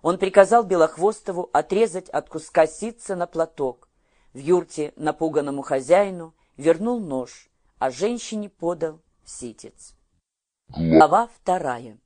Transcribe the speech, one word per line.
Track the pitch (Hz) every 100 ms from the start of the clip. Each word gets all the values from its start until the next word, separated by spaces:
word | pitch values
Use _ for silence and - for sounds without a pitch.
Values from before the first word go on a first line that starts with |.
он | 160 180
приказал | 190 202 190 233
Белохвостову | 202 180 160 151 180 - - 175 180
отрезать | 147 - 202 220 180 180
от | 151 -
куска | 156 - - 156
ситца | - 220 233 - 185
на | 170
платок. | 160 160 - 135 120 _ _ _ _ _
В | 127
юрте | 139 180 165 - 147 -
напуганному | 151 147 160 151 143 139
хозяину | 135 - 131 180 202 180 160 _ _ -
вернул | 147 170 220 247
нож, | 180 131 123 - _ _ _ _
а | 131
женщине | 123 208 240 - 214 208
подал | _ 170 175 160 156 _ _ -
Ситец. | - 123 110 - _ - _ _ _ _ _ _ _ _
Глава | - 165 160 151 185 233
вторая. | _ - 180 147 120 120 104